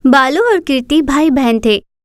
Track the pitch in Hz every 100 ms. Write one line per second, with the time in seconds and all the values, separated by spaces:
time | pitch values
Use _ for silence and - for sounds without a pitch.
0 | 262 269 262 311 466 381 339 262 247 302
1 | 285 285 311 269 247 226 226 202 _ _